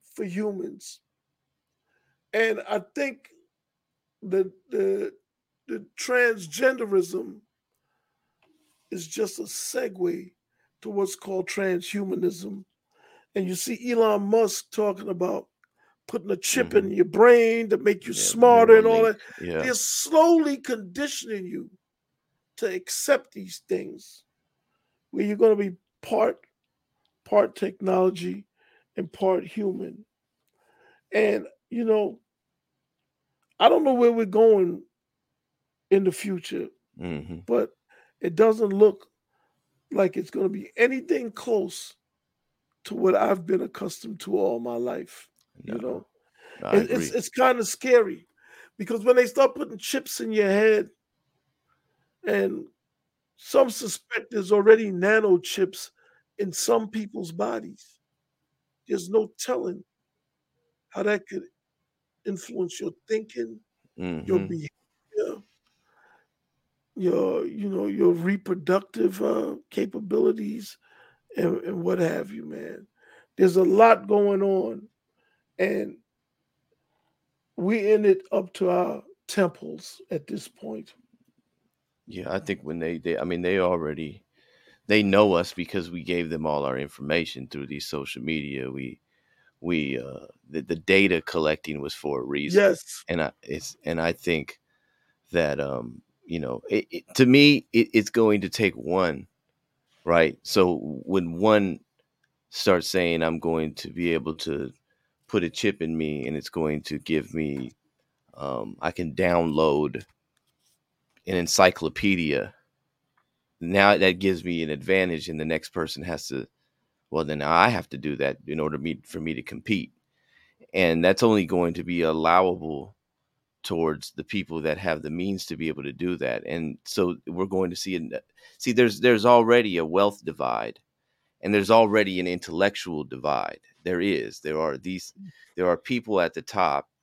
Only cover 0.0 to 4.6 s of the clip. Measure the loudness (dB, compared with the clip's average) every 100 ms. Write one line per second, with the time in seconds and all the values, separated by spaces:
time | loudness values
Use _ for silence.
0 | _ -12 -8 -6 -6 -6 -10 -14 -20 -20
1 | _ _ _ _ _ _ _ _ _ _
2 | _ _ _ 0 0 -2 -4 -6 -6 -6
3 | -6 -6 _ _ _ _ _ _ _ _
4 | _ _ -4 -2 -2 -6